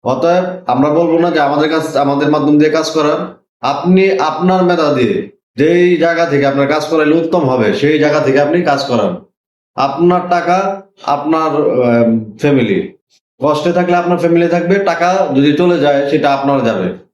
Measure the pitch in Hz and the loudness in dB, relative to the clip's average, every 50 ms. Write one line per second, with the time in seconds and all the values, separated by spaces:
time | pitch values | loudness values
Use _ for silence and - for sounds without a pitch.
0 | - 120 135 143 - 170 175 180 185 180 - - - - 123 131 139 151 151 165 | -4 -4 -4 -2 0 0 0 0 -2 -4 -8 -8 -4 -4 0 0 0 0 2 0
1 | 170 165 165 165 175 175 151 156 143 143 147 147 151 151 160 156 147 - - 131 | 0 2 2 0 0 0 0 0 0 0 0 0 -2 0 -2 -4 -4 -2 -2 -2
2 | 143 139 143 143 143 143 151 151 139 147 151 147 151 156 151 160 160 - - 160 | 0 0 0 0 0 0 0 0 2 2 2 4 2 2 2 0 -2 -2 -2 0
3 | 147 151 120 - - - - _ _ _ _ _ - 131 143 - 170 175 185 190 | 0 0 -2 -2 -6 -10 -14 _ _ _ _ _ -6 -4 -4 -2 0 2 4 4
4 | 190 196 190 - 143 156 151 - 180 185 185 185 180 175 175 160 151 143 135 127 | 4 2 0 0 -2 -4 -2 -2 0 0 2 2 2 2 0 0 0 0 0 0
5 | 120 104 - 131 - - _ _ _ _ _ 117 143 160 175 175 180 180 175 156 | 0 0 -2 -4 -6 -10 _ _ _ _ _ 0 0 2 4 2 4 2 2 2
6 | 160 170 170 165 170 165 143 139 139 139 131 139 139 135 151 156 151 - 165 156 | 2 0 0 0 0 0 0 0 0 0 0 0 0 0 -2 -4 -2 -2 0 0
7 | 151 147 156 165 165 - - 175 151 131 127 123 110 101 101 - 139 147 156 147 | 2 2 2 0 0 0 -2 0 0 0 0 0 0 0 0 0 0 0 2 2
8 | 147 151 147 151 - 131 135 143 147 143 165 175 170 151 139 135 - - 123 117 | 2 0 0 0 0 0 0 0 0 0 0 0 0 0 -2 -2 -2 -2 -2 -2
9 | 104 92 90 - - _ _ _ _ _ _ _ _ _ _ - 135 139 - 160 | -2 -2 -4 -8 -14 _ _ _ _ _ _ _ _ _ _ -4 -4 -2 0 0
10 | 175 175 180 175 170 180 180 175 165 175 180 190 196 196 196 196 - _ _ _ | 2 2 2 2 0 0 -2 -2 0 0 0 0 0 -2 -6 -8 -12 _ _ _
11 | - - 143 143 - 156 165 160 160 156 143 151 143 131 - 127 123 120 117 117 | -4 -4 -4 -2 -2 -2 -2 -2 -2 -2 -2 0 0 0 0 0 2 2 2 2
12 | 117 113 113 113 110 - - - - 147 143 131 113 107 98 87 - - - _ | 2 2 0 -2 -4 -8 -8 -2 0 2 2 2 2 0 -2 -2 -4 -6 -14 _
13 | _ _ _ _ _ _ _ _ 127 151 - - - 175 170 180 180 175 175 175 | _ _ _ _ _ _ _ _ -2 -2 -2 0 -2 -2 0 0 0 0 0 0
14 | 170 175 180 165 170 170 170 170 170 165 170 175 170 175 196 196 196 185 165 170 | 0 0 -2 0 0 2 2 2 2 2 0 -2 0 0 0 0 0 -2 0 0
15 | 170 180 185 190 185 131 135 135 143 147 147 151 180 180 175 156 143 143 143 139 | 0 0 0 0 0 0 0 2 2 2 2 2 2 2 2 2 2 2 2 0
16 | 139 - 156 151 143 143 139 135 139 139 139 131 120 117 104 95 92 90 - - | 0 0 -2 0 0 0 0 0 0 0 0 0 0 -2 -2 -2 -4 -6 -6 -10
17 | - _ | -18 _